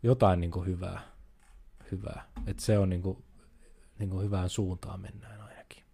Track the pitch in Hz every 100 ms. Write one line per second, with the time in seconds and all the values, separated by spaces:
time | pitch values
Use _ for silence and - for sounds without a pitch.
0 | 120 123 104 90 85 90 90 87 90 -
1 | - - - - _ - - - - 95
2 | 104 - - - - 101 - 104 98 90
3 | 95 92 - - - - - - - -
4 | 101 92 101 98 90 - 95 90 - 92
5 | 98 104 - 107 107 - - - _